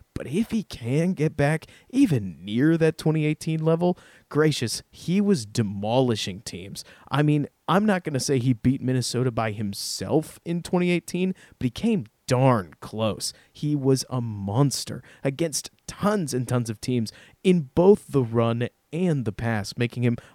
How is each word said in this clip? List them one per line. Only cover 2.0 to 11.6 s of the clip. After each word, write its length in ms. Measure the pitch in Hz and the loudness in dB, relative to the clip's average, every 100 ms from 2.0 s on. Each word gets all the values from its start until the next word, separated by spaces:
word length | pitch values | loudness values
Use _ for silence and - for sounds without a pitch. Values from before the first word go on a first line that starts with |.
| 262 131 95 73 | 4 2 -2 -8
near 360 | 95 113 151 165 | -4 2 4 4
that 180 | 160 - | 2 0
twenty 300 | 160 156 151 | 0 0 0
eighteen 360 | 156 - 160 | -2 -4 -2
level, 360 | 160 165 180 175 - - - | 0 2 2 -2 -8 -20 -4
gracious, 520 | 143 156 - 113 - - | 2 2 2 -4 -6 -12
he 300 | - - 190 | -12 -2 0
was 240 | 202 175 | 2 2
demolishing 960 | 104 - 104 101 104 123 127 107 - 95 | 0 -2 -2 -2 0 2 2 0 -4 -10
teams. 460 | - 90 98 - - - - | -12 -14 -12 -16 -18 -20 -4
I 120 | 135 | 0
mean, 240 | 151 147 139 _ - | 2 2 0 _ 0
I'm 160 | 175 | 2
not 180 | 214 185 | 2 0
gonna 160 | 165 135 | -2 -4
say 200 | - 135 | 0 0
he 160 | 127 | 2
beat 260 | 120 127 139 | 2 2 0
Minnesota 500 | 123 127 120 127 127 | 0 -2 -2 -2 -2
by 220 | 117 113 | -2 -4
himself 880 | 104 104 101 - - 92 139 160 - | -4 -6 -6 -8 -6 -2 -2 -2 -10
in 200 | - 170 | -8 -6
twenty 280 | - 180 180 | -2 0 0
eighteen, 440 | 175 - 180 185 - - | -2 -2 -2 -2 -4 -12
but 80 | - | -6